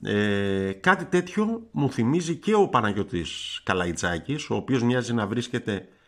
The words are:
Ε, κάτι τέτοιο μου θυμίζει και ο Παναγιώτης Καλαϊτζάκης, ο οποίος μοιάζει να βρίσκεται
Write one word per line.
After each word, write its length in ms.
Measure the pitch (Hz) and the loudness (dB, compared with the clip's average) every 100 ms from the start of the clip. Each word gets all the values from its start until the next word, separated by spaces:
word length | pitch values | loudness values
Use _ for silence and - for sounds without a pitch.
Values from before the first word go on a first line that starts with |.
Ε, 680 | 101 104 104 101 98 98 95 | -2 2 2 2 0 0 -2
κάτι 320 | 95 185 190 | 0 0 0
τέτοιο 640 | 160 180 180 - 214 226 - | 2 0 0 -2 -2 -4 -6
μου 200 | 147 135 | 0 0
θυμίζει 460 | - 117 165 165 165 | 2 2 2 0 -4
και 180 | - | 2
ο 140 | 214 190 | 4 6
Παναγιώτης 920 | 127 107 98 - 87 78 - - - | 4 2 0 -2 -4 -4 -8 -10 -6
Καλαϊτζάκης, 880 | - 92 87 82 90 85 76 147 - | -2 0 0 -2 -2 -2 -4 -6 -2
ο 40 | |
οποίος 280 | 107 98 127 | -4 0 2
μοιάζει 320 | 120 127 113 | 2 2 0
να 120 | 117 98 | -2 0
βρίσκεται 640 | 120 117 123 - 95 - _ | -2 -2 -4 -2 -4 -6 _